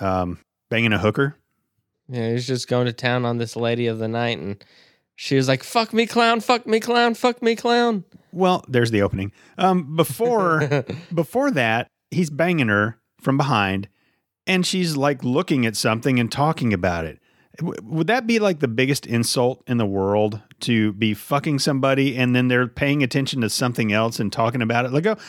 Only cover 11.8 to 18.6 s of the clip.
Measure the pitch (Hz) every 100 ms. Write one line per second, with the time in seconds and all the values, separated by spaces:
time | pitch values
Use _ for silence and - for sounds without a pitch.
11.8 | - _ _ 156 165 143 170 165 117 104
12.8 | 107 - _ _ - 139 139 113 98 95
13.8 | 98 _ _ _ _ _ - 185 175 190
14.8 | 175 147 143 135 127 135 185 143 117 104
15.8 | 120 110 143 127 113 - 151 156 120 95
16.8 | 90 85 80 - _ _ _ - 165 -
17.8 | 110 160 165 247 226 226 208 156